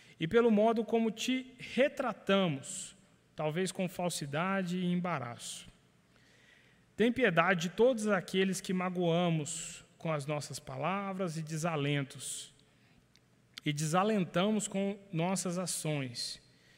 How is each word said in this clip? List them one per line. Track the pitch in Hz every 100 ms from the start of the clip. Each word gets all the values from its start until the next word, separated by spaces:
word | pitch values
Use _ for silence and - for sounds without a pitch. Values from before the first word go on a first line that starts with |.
| - -
e | 165
pelo | 220 233
modo | 208 220 233
como | 220 233 226
te | 220 - 254 254 -
retratamos, | - - 285 - 262 202 - 196 185 135 123 - - - _ _ _
talvez | - 156 156 190
com | 185 180
falsidade | - 180 - 143 143 180 196 180 180
e | 180
embaraço. | 180 180 156 123 117 - - - - _ _ _ _ _ _ - - _ _ _ -
Tem | 220
piedade | 240 233 170 170 190
de | 175
todos | - 240 240 214
aqueles | 196 - 185 190 185
que | -
magoamos | 185 185 180 175 165 180 160 143 - - - - _
com | 165
as | 156
nossas | 139 151 143 131
palavras | - 131 147 196 196 190 185 156
e |
desalentos, | 156 160 170 156 143 147 135 135 - - - - _ _ _ _ _ _ _ _ _ -
e | 151
desalentamos | 147 156 175 202 214 170 175 196 214 196
com | 190 196 208 -
nossas | 160 170 190 190 175
ações, | 175 - 160 147 131 117 - - - _ _